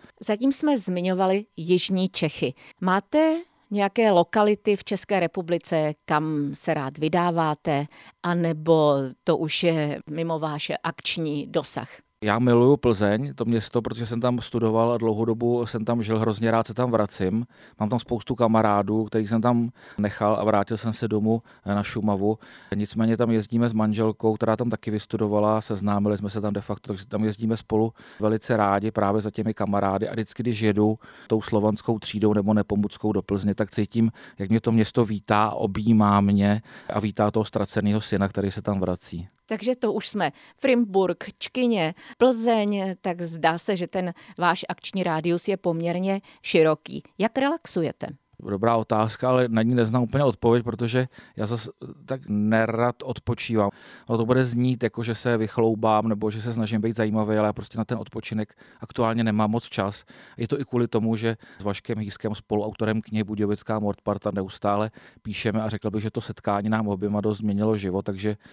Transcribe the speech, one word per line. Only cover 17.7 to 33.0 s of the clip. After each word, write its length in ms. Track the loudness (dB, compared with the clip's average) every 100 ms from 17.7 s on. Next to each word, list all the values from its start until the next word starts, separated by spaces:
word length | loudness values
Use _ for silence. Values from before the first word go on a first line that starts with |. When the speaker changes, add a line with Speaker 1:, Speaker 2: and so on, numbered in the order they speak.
| -6
Speaker 2:
Mám 100 | -2
tam 100 | -2
spoustu 360 | -4 -6 -4 0
kamarádů, 720 | 2 4 4 2 2 -2 0
který 220 | -2 0
jsem 140 | 0
tam 280 | 2 2 0 -6 -14 -4
nechal, 380 | -4 0 0 2
a 40 |
vrátil 340 | 2 2 0 -4
jsem 160 | -4
se 140 | -4 -2
domů 340 | 0 2 0 -2 -12 -4
na 180 | -2
Šumavu. 560 | -2 -2 -2 0 0 -2 -6 -18 -8 -4
Nicméně 420 | -4 0 0 2
tam 140 | 2
jezdíme 380 | 2 0 0 0
s 40 |
manželkou, 600 | 2 0 2 0 2 0 0
která 200 | 0 0
tam 140 | -2
taky 220 | -4 -4
vystudovala, 720 | -6 -4 -2 0 2 2 2
seznámili 560 | -2 -4 0 2 2 0
jsme 120 | -4
se 120 | -4
tam 120 | -4
de 80 | -4
facto, 260 | -6 -8 -8
takže 180 | -10 -6
tam 180 | -2
jezdíme 340 | -2 -2 -2 -2
spolu 360 | 0 2 2 -2 -20 -2
velice 380 | 0 0 0 2
rádi 340 | 2 2 0
právě 300 | 0 2 2
za 100 | -2
těmi 220 | -4 -4
kamarády. 560 | -2 -2 0 0 0 -2
A 40 |
vždycky, 300 | -4 -6 -4
když 160 | -2 0
jedu 400 | 2 4 4 2 -6 -14 -2
tou 140 | -2
slovanskou 580 | 0 2 2 0 -2 -4
třídou 340 | -2 0 2
nebo 200 | 4 2
Nepomuckou 600 | 2 2 0 -2 -2